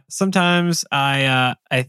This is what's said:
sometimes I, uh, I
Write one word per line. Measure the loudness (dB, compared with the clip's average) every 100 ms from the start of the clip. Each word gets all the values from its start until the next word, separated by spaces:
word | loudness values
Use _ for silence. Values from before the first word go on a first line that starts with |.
| -4
sometimes | -4 -2 2 2 2 2 -2 -2
I, | -2 0 0 0
uh, | 2 0 -2 -4
I | -4